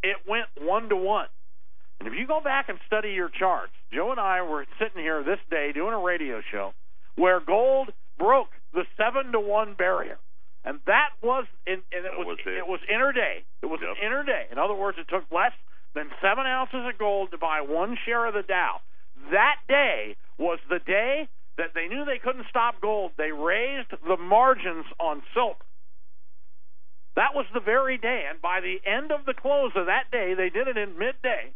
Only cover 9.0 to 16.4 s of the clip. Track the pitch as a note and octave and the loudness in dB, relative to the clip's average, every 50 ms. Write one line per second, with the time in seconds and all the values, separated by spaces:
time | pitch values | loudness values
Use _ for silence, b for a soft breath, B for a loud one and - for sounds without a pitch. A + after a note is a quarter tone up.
9 | G#3+ A#3 A#3+ C4+ C4+ B3+ A#3+ A3+ G#3 G3+ G3+ G#3+ A3 G#3 G3+ - F#3 F3+ F#3 F3 | 2 2 2 0 0 0 0 0 2 2 2 2 2 0 0 0 2 2 2 2
10 | - - - - - - - - - - - - - - C#3 D3 - - G3+ A#3+ | 0 -2 -4 -4 -4 -4 -6 -6 -6 -6 -6 -4 -4 -4 -4 -2 2 4 6 6
11 | D4 C#4+ - - - A#3 B3+ C4+ A#3+ - - - - F3 F#3 F#3+ F#3 - - F3+ | 6 4 0 -2 0 0 2 0 0 -2 -4 -4 -2 -2 -2 -2 -4 -4 -4 -4
12 | F3+ F#3 F3+ D#3+ F3+ F3 F3 D#3+ - F#3+ F#3 F#3 F#3 F3+ F#3 F3 - G3 G#3 A3+ | -4 -4 -4 -4 -4 -4 -4 -4 -2 -2 -2 -2 -2 -2 -4 -4 -2 -2 2 2
13 | B3+ C#4 C4 B3 G#3+ D3+ F#2+ E2+ - - - - - D3+ D#3+ D3 - E2+ G2 G3 | 2 2 2 2 0 0 -2 -4 -6 -6 -6 -4 -4 -4 -4 -4 -4 -4 -4 -4
14 | G3+ G#3+ B3 C#4 D4 C#4 B3 E3 A#2 - A#2 C3 D#3 G3 G#3 G3 G3 G3+ F#3+ - | -2 -2 -2 -2 0 0 0 -2 -2 -4 -2 0 0 0 0 0 0 -2 -2 -4
15 | E3 - - F#3+ F3 - D#3+ E3+ G3 - - - - b b b b b - - | -4 -2 -2 -2 -2 0 0 2 2 2 2 0 -6 b b b b b -4 -4
16 | D3+ D3 - - - F#3+ G#3 B3 | -4 -4 -6 0 2 2 2 2